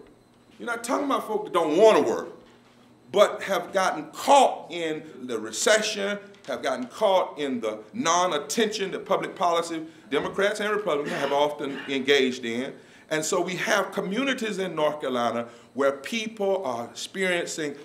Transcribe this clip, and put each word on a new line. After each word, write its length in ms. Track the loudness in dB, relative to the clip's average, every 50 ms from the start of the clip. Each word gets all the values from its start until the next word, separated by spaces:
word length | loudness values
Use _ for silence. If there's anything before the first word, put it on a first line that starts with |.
| -20 -20 _ _ _ _ _ _ _ _ -18 -12
You're 80 | -8
not 180 | -6 -6 -6 -4
talking 220 | -2 -2 0 0
about 200 | 0 -2 -2 -2
folk 180 | -2 -4 -4 -4
that 100 | 0 0
don't 240 | 2 2 2 6 8
want 180 | 8 8 8
to 60 | 8 4
work, 260 | 2 0 -2 -4 -8 -12 -18 -20 -20 -20 -20 _ -20 -20 -20 -20 -20 -20 -20 _ 0 4
but 300 | 6 6 6 4 0 -6
have 280 | -4 -4 -4 -4 -4 -2
gotten 380 | 0 0 0 0 -2 -6 -10 -10
caught 580 | -2 4 6 8 8 8 6 4 -2 -8 -10
in 320 | -8 -4 -4 -4 -4 -6 -8 -12 -14 -12 -8
the 160 | -6 -6 -6
recession, 800 | -6 -6 -6 0 4 4 4 4 4 0 -4 -4 -4 -4 -4 -6 -10 -14 -20 -16 -10
have 160 | -8 -6 -4 -2
gotten 240 | -2 -2 -4 -6
caught 520 | -8 -2 0 2 4 4 4 2 0 -4 -4
in 220 | -4 -2 -2 -2
the 180 | -2 -4 -4 -6 -8 -10 -6
non-attention 1000 | -2 2 4 4 4 4 2 0 -2 -4 -4 -2 0 0 0 -2 -4 -6 -6 -6
that 120 | -6 -2
public 320 | -2 -2 0 -2 -4 -4
policy, 500 | -2 0 0 2 0 0 -2 -4 -8 -8 -10 -14 -20 -8 -4
Democrats 500 | -2 -2 -2 -2 0 0 0 0 0 0
and 100 | -2 -2
Republicans, 440 | -2 -2 0 0 0 0 -2 -2 -4
have 160 | -2 -2 0 2
often 460 | 2 2 2 0 -4 -6 -6 -6 -8 -6 -4
engaged 560 | -4 0 2 4 4 4 4 2 0 -4 -6
in. 280 | -6 -4 -4 -6 -6 -10 -14 -18 -20 -20 -20 -8 -4
And 140 | -4 -4 -2
so 160 | 0 0 0
we 160 | 0 -2 -4
have 360 | -4 -2 0 2 2 0 0 -4
communities 680 | -6 -6 -4 -2 -2 0 -2 -2 -2 -4 -4 -4 -4
in 160 | -4 -4 -2
North 260 | 0 0 0 0 -2
Carolina 480 | -4 -2 -2 0 0 0 0 -2 -4 -8 -12 -20 -20 -8 -2
where 180 | 0 2 2 2
people 720 | 0 -4 -6 -4 -4 -4 -6 -4 -2 0 0 0 0 0
are 220 | -2 -4 -4 -6
experiencing 880 | -8 -10 -12 -12 -8 -4 -2 0 0 0 0 -2 -4 -6 -6 -6 -6 -6 -10